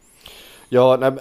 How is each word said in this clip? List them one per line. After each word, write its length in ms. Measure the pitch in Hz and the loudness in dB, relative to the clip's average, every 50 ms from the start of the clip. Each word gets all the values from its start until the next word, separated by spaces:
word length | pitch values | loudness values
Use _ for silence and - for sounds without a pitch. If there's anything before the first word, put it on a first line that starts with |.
| _ _ _ _ - - - - - - - - - _ | _ _ _ _ -20 -20 -20 -20 -20 -20 -20 -20 -10 _
Ja, 280 | 127 123 127 131 127 127 | 0 2 2 2 2 0
nej, 120 | 131 135 131 135 | -2 -4 -4 -4